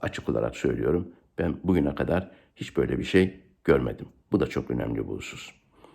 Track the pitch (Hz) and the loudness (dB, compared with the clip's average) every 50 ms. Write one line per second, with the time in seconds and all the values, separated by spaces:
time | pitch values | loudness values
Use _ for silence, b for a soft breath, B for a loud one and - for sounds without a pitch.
0 | - - - - - - 60 55 55 57 - - - 65 60 57 57 64 78 87 | -8 -6 -6 -6 -4 -2 -2 0 -2 -2 -2 -2 -2 0 0 0 2 2 2 2
1 | 90 - B B B B _ - 85 82 73 - - 90 92 85 71 69 71 69 | 0 -4 B B B B _ -2 -2 -2 -2 -2 0 2 4 4 4 2 0 0
2 | 65 73 82 92 92 - b b b b b b - - - - 67 64 64 64 | 0 0 0 0 -2 -4 b b b b b b -14 -6 -2 -2 0 0 0 -4
3 | 65 - - 92 92 92 - - - _ _ _ - - 78 67 62 58 - - | -2 2 4 4 4 4 0 -6 -18 _ _ _ 2 4 4 4 4 0 -4 -6
4 | - - - _ _ _ - - - 67 - 60 - - 62 62 57 55 57 55 | -10 -16 -18 _ _ _ 0 2 2 0 -2 -4 -4 -4 -4 -4 -4 -4 -4 -4
5 | 50 50 50 50 - - - - - - - _ _ _ b b b b b | -4 -6 -8 -10 -10 -12 -14 -14 -16 -18 -20 _ _ _ b b b b b